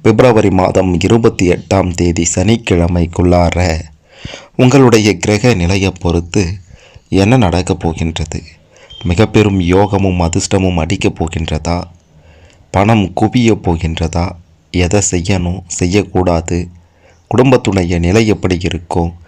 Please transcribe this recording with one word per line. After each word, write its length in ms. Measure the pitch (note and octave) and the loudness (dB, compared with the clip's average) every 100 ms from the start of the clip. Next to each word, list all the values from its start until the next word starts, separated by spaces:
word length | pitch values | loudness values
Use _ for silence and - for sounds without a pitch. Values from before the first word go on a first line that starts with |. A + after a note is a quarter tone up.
பிப்ரவரி 480 | A2 A2 B2 A2 G2+ | 0 4 4 4 2
மாதம் 500 | F#2 F#2+ F#2+ F#2 F2 | 2 2 2 0 0
இருபத்தி 480 | F#2+ A#2 A2+ - F2+ | 2 2 2 2 0
எட்டாம் 460 | E2+ - G2 F2+ | 0 -2 -2 0
தேதி 320 | E2+ F2 E2+ E2 | 0 0 0 -2
சனிக்கிழமைக்குள்ளார 1500 | F#2 G2+ A#2 - F2 E2+ F2 E2+ F2+ F2 F2 E2+ E2 F2+ D#2+ - _ _ - - - - - | -2 0 0 0 0 0 0 -2 0 2 2 2 0 -2 -4 -8 _ _ -20 -18 -18 -8 0
உங்களுடைய 600 | B2+ C#3 B2 A2 G#2 F2 | 4 6 6 4 2 0
கிரக 380 | G#2 G#2 B2 | 0 0 2
நிலையை 380 | G2+ F2 G2 F#2+ F#2 | 2 0 0 -2 -2
பொறுத்து 460 | F2 E2+ E2+ G#2+ F2 G2 - - - - - | -2 -2 -2 -2 -2 -6 -14 -20 -20 -20 -4
என்ன 280 | F#2 G2 C3 | 0 4 4
நடக்கப் 440 | F2+ E2+ F2+ F2 | 2 0 -2 -4
போகின்றது? 600 | E2 E2 E2 D#2+ D#2+ - D#2+ - _ _ - - | -4 -4 -4 -6 -8 -10 -14 -20 _ _ -20 -8
மிக 240 | F2 F2 G#2+ | -2 0 2
பெரும் 340 | A2 G#2 G2 | 2 2 0
யோகமும் 600 | E2+ F#2 G2+ G2 F#2+ F2+ | 2 2 2 0 0 0
அதிர்ஷ்டமும் 560 | E2 F#2+ - G2 F#2 E2+ | -2 -2 -2 0 0 -2
அடிக்கப் 480 | D#2+ F#2+ G#2 - | -2 -2 -4 -4
போகின்றதா? 580 | E2 E2 D#2+ D#2 E2+ F2 E2+ - _ _ - - - _ _ | -6 -6 -6 -6 -4 -6 -6 -18 _ _ -20 -20 -20 _ _
பணம் 420 | F#2 G2+ A2 F2+ | 0 2 2 0
குவிய 420 | - A2 B2 A2+ | 0 0 2 0
போகின்றதா? 760 | G2+ F#2 E2 E2 E2 E2 E2+ F2 - - _ _ | 0 -2 -2 -2 -4 -4 -4 -4 -8 -20 _ _
எதை 260 | F2+ E2+ G#2 - | -2 0 0 0
செய்யணும், 500 | F2+ F2 F#2+ F2 F#2 - | -2 -2 -2 -2 -6 -10
செய்யக்கூடாது? 1000 | - F2+ G2+ - F#2 F2+ E2 E2 F2 F2 - _ _ _ _ - | -6 -2 -2 0 -2 0 -2 -2 -6 -6 -14 _ _ _ _ -4
குடும்பத்துடைய 640 | G#2+ C3 B2 G#2+ G2 F2 F2 | 2 4 2 2 -2 0 0
நிலை 280 | E2+ G#2+ A2 | 2 2 2
எப்படி 320 | E2+ F#2 F2 | 0 -2 -2
இருக்கும்? 520 | E2 E2+ - F2+ E2+ E2+ | -4 -6 -6 -4 -4 -8